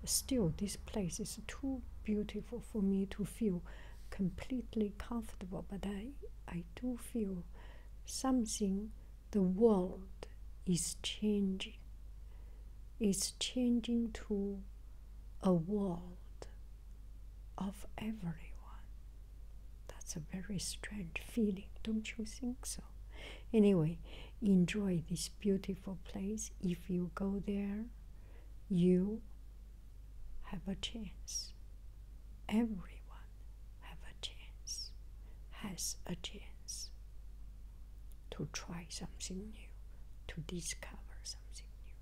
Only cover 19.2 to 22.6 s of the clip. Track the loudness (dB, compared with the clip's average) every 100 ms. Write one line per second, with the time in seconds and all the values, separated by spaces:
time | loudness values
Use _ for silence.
19.2 | -12 -12 -10 -10 -12 -10 -10 -8 -6 -6
20.2 | -4 -6 -2 -2 -2 -4 -4 -4 -4 -6
21.2 | -2 2 4 2 -4 -4 0 0 0 -4
22.2 | -4 -2 -4 -4